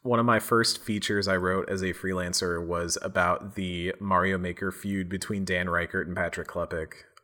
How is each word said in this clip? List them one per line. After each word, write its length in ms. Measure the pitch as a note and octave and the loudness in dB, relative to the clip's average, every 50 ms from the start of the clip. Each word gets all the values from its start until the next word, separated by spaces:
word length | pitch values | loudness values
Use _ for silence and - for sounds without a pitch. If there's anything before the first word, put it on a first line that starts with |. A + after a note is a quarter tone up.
One 160 | - B2+ A#2+ A#2 | 0 2 2 4
of 80 | A#2 | 6
my 140 | A#2+ A#2 G#2+ | 6 4 4
first 420 | - - A#2+ A2+ A#2 - - - | 4 4 4 4 4 4 0 -2
features 440 | - - G#2+ G#2 - - G#2 G2+ G2 | -2 -4 -2 -2 0 0 0 2 2
I 100 | G2 F#2+ | 2 2
wrote 340 | F#2 F2+ F2+ F#2 F#2+ - - | 2 2 2 2 2 0 -2
as 100 | G2 F#2+ | -2 -2
a 120 | F#2 F#2 F2+ | -2 -2 -2
freelancer 680 | - - F#2 F#2+ F#2 F2+ F2 F2 - F#2+ F2+ F2 E2+ F2 | -2 -2 -2 0 0 0 0 0 0 0 0 0 -2 -2
was 320 | E2+ E2+ E2+ F2 E2+ E2 - | -2 -2 -2 -2 -2 -2 -4
about 540 | - G#2 F#2+ G2 F2 F2 F2+ - - G2+ F#2+ | -4 -2 0 2 2 2 2 0 -2 -6 -6
the 400 | - F#2+ F2+ F2+ F2 F2 F2+ F#2 - | -4 -4 -4 -2 -2 -2 -4 -4 -4
Mario 380 | G2+ G2 F#2+ F2+ F2+ F#2+ F#2+ | 0 2 4 4 4 4 2
Maker 340 | F2+ F2+ F2+ F2 - G2 F#2+ | 0 -2 -4 -4 -4 -4 -4
feud 360 | F2+ - - G2+ G2 G2 F#2 F2 | -4 -4 -4 -4 -2 -2 -2 -4
between 380 | G2 F#2 - - G#2+ G2 F#2+ | -4 -6 -4 -4 -4 -2 -2
Dan 240 | F2+ F#2 F2+ F2+ F2+ | 0 0 0 0 0
Reichert 360 | E2+ E2+ E2+ - - F#2+ D#2+ | 0 0 0 0 -2 -2 -2
and 80 | E2 F2+ | -2 -2
Patrick 320 | F#2 F2+ E2+ - F2+ E2 - | -2 -2 -2 -2 -6 -8 -6
Klepek. 440 | - F2+ E2+ - F2+ E2 D#2 D#2 - - - - _ - | -4 -4 -4 -2 -4 -6 -6 -8 -10 -16 -20 -20 _ -12